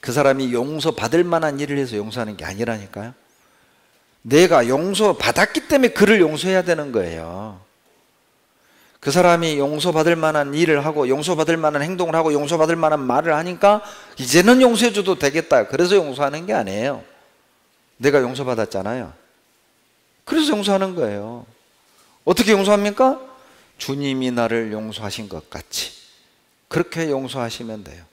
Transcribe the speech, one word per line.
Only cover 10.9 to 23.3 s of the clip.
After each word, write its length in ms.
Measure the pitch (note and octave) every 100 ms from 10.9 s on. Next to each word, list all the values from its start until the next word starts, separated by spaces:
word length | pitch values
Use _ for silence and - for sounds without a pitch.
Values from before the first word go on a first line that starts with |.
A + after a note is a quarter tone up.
| D3+ B2+
용서받을 480 | C3+ D3+ E3 D#3 E3
만한 240 | D#3 D3
행동을 340 | D3 F#3 F3
하고 200 | D#3+ D#3+
용서받을 420 | D3 D3 E3 D#3+ E3+
만한 240 | D#3+ D3+
말을 340 | C3 B2+ D#3+
하니까 480 | D3+ E3+ F3 G3+ G#3 - - - -
이제는 420 | B2+ D3 F#3+ B3+
용서해줘도 580 | B3+ A3+ A#3+ G3+ F#3+ F#3
되겠다, 500 | C#3+ D3 D#3 C3+ G#2
그래서 280 | C3+ F3 G3
용서하는 480 | D#3 C3 C#3+ D3+
게 80 | F3+
아니에요. 500 | G#3+ G2+ G2 B2+ B2 F2+ _ _ _ _ _ _ _ _ _
내가 240 | A#2+ C#3
용서받았잖아요. 920 | B2 B2+ C3 A#2 G#2+ G2 G2 B2 G#2 - _ _ _ _ _ _ _ _ _ _ -
그래서 240 | D#4+ D4+
용서하는 460 | G#3+ G3+ G3 F#3+ F3+
거예요. 500 | A#2+ G2+ G#2+ A#2+ A2+ _ _ _ _ _ _ _
어떻게 280 | - F3 G#3
용서합니까? 720 | G#3 G3 G#3 G#3 G3+ C4 D4 -